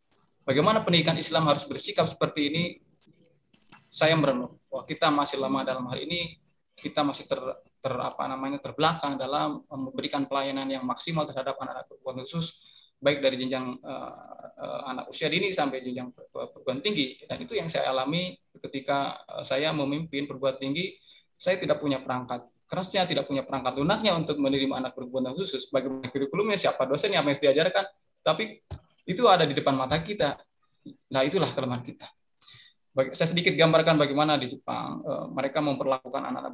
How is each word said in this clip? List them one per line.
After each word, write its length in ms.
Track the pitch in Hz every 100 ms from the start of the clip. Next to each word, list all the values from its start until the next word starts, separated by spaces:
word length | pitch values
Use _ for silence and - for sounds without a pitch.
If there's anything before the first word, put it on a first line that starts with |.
| _ _ _ _ -
Bagaimana 400 | 135 151 220 -
pendidikan 320 | 170 156 160
Islam 320 | 151 165 156
harus 160 | 143 -
bersikap 400 | 135 - - 165
seperti 480 | - 156 - 143
ini? 100 | 160 175 - _ _ _ _ _ _ _ _ _ - _
Saya 240 | - 156
merenung, 480 | 160 143 127 123 - -
wah, 160 | 131 120
kita 240 | 151 160
masih 320 | 147 143 139
lama 240 | 131 135 131
dalam 240 | 127 123
hal 100 | 127 151
ini, 320 | 175 165 - _ _ _ _
kita 240 | 143 -
masih 240 | 143 139 -
ter-, 320 | 135 131 - - _
ter-, 160 | 135 123
apa 320 | 131 - 135
namanya, 320 | 135 135 139
terbelakang 560 | 127 120 156 165 143 135
dalam 480 | 131 147 151 143 -
memberikan 640 | 135 131 131 147 143 135
pelayanan 400 | 139 135 135 135
yang 160 | 135 127
maksimal 400 | 123 - 165 147
terhadap 320 | 139 135 131
anak-anak 320 | 135 131 -
berkebutuhan 340 | - 135 127
khusus, 380 | 127 170 165 - - - _ _
baik 240 | 139 143 135
dari 160 | 127
jenjang, 320 | 127 131 127
eh, 400 | 127 147 131 131 - - - -
eh, 280 | - - 135 135
anak 240 | - -
usia 240 | - 156
dini 160 | 160 196
sampai 320 | 185 143 131
jenjang 320 | 127 123 127
per-, 160 | - -
per-, 200 | 131 127
perguruan 260 | - - 127 208
tinggi. 400 | 208 131 - -
Dan 160 | 123
itu 160 | - 220
yang 80 | 165
saya 240 | 139 139
alami 480 | 131 131 165 180 180 _ -
ketika, 560 | 139 135 131 139 139 - -
eh, 80 | -
saya 320 | - 135 151
memimpin 560 | 160 139 147 165 139 143
perguruan 320 | 131 135 131
tinggi, 320 | 135 147 190 - _ - _ -
saya 160 | - 190
tidak 240 | 151 147
punya 220 | 147 135
perangkat. 420 | 131 127 123 123 - _ -
Kerasnya 380 | - 185 202 180
tidak 160 | 143 135
punya 160 | 139
perangkat 380 | 131 135 127 127
lunaknya 320 | 147 214 214
untuk 240 | 170 151 147
menerima 480 | 135 139 135 127 127
anak 60 |
berkebutuhan 400 | - 123 127 127
khusus. 380 | 131 196 131 -
Bagaimana 320 | 135 131 131 127
kurikulumnya, 420 | 139 139 165 214
siapa 320 | 202 - - 131
dosennya, 400 | 143 202 185 147
apa 80 |
yang 80 | 135
diajarkan, 440 | 147 135 180 196 196 _ _ _
tapi 400 | 160 160 220 - - - _ _ -
itu 140 | 180 240
ada 220 | 185 151
di 100 | 135
depan 160 | -
mata 240 | 135 127 151
kita. 340 | 165 208 143 - - _ _ _ - - - 135
Nah, 100 | 139
itulah 240 | 190 165
kelemahan 320 | - 127 123
kita. 240 | 123 - - _ _ - - - - _ _
Baga-, 220 | 127 131 -
saya 140 | 165
sedikit 240 | 175 175 143
gambarkan 420 | 160 160 165 156
bagaimana 380 | 143 139 151 147
di 160 | 127
Jepang, 480 | - - 117 135 -
eh, 240 | - - -
mereka 320 | - 135 156
memperlakukan 580 | 151 131 139 131 127 135 135
anak-anak 240 | 131 135